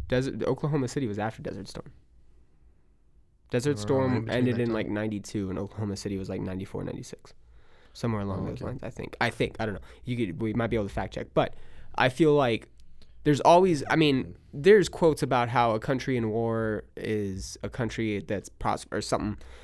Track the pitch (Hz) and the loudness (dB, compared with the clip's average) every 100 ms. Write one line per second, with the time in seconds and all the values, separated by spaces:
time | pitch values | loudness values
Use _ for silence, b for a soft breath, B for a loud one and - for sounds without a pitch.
0 | - 127 131 - - 131 151 151 123 - | -2 -2 -2 -2 -2 -2 0 0 -2 -2
1 | 127 101 107 - 151 - 98 - - - | -4 -2 -4 -6 -10 -10 -10 -12 -14 -20
2 | _ - - - - _ - _ _ _ | _ -20 -20 -20 -20 _ -20 _ _ _
3 | _ _ _ _ _ 123 139 147 104 135 | _ _ _ _ _ -2 0 -2 0 0
4 | 131 123 113 117 123 117 120 110 101 104 | 2 0 0 0 0 0 0 -2 -2 -4
5 | 107 101 98 107 95 95 101 - 107 98 | -4 -4 -6 -6 -4 -4 -8 -6 -6 -6
6 | 107 98 95 98 95 92 95 92 92 - | -6 -6 -6 -6 -6 -6 -8 -8 -8 -8
7 | - - - - b b b b b - | -12 -16 -18 -20 b b b b b -8
8 | 120 107 98 95 98 120 113 107 - - | -4 -2 -4 -4 -6 -6 -8 -8 -10 -10
9 | - - 117 - 113 - 110 95 B B | -12 -4 -2 0 -2 -2 -6 -6 B B
10 | - 120 107 82 110 107 117 113 101 - | -6 -4 -4 -2 -2 0 0 0 -2 -4
11 | 95 - 104 - 131 B B B B - | -6 -8 -2 0 0 B B B B 2
12 | 127 127 160 147 131 113 - - - - | 2 6 6 6 4 0 -4 -18 -18 -18
13 | - - - 143 - 170 190 151 - 147 | -18 -2 2 6 8 8 8 4 2 4
14 | 156 135 85 - - - 147 214 175 - | 6 4 0 -8 -14 2 8 8 6 4
15 | 170 143 127 131 120 123 117 110 - 131 | 2 4 2 2 2 4 4 2 0 -2
16 | 131 127 113 110 117 113 110 104 - - | 0 0 0 0 0 0 -2 -2 -6 -8
17 | - 107 101 95 95 - 101 - 117 - | -4 -2 -2 -6 -10 -10 -10 -4 -4 -2
18 | 113 101 - 101 - - 117 - - 101 | -2 -4 -4 -6 -6 -6 -4 -4 -4 -6
19 | - - 98 104 B B | -2 -2 -2 -6 B B